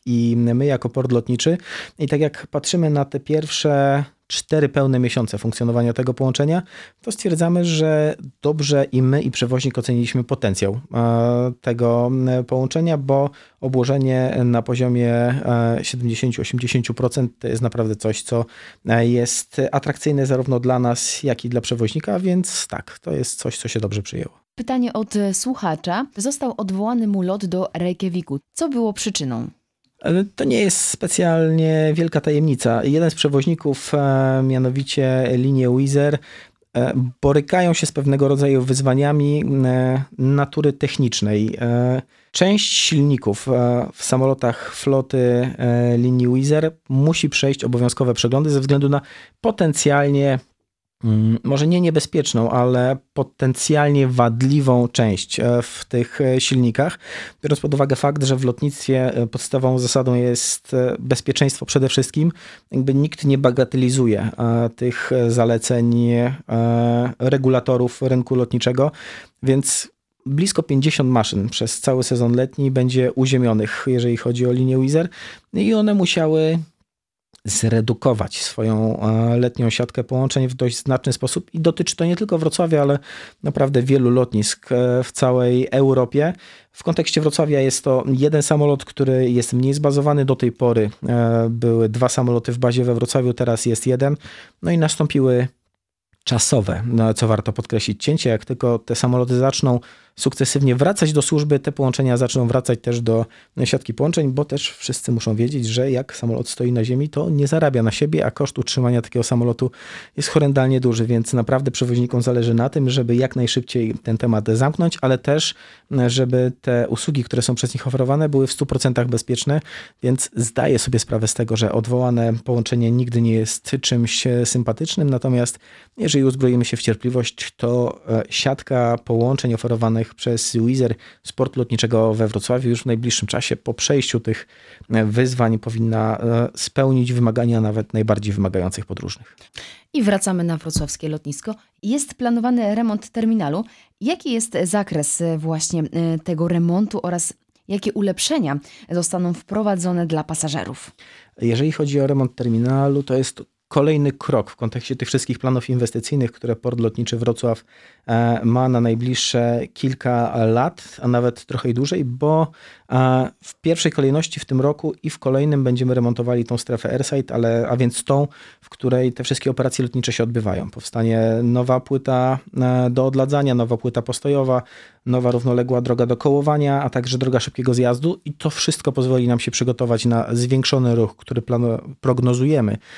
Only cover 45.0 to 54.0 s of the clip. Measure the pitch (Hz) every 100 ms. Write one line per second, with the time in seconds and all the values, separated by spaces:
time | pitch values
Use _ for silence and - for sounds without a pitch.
45 | 131 131 123 123 127 - 123 120 120 120
46 | 123 127 123 127 139 151 160 160 - 135
47 | 147 165 147 - 139 139 - 123 120 -
48 | 127 117 120 131 151 139 135 143 139 143
49 | - - - _ 226 208 165 143 147 143
50 | 143 143 139 131 - _ _ _ _ _
51 | 113 107 110 113 - 139 156 175 175 156
52 | - 160 139 117 117 123 123 127 127 135
53 | - - 135 - 131 127 - 151 147 143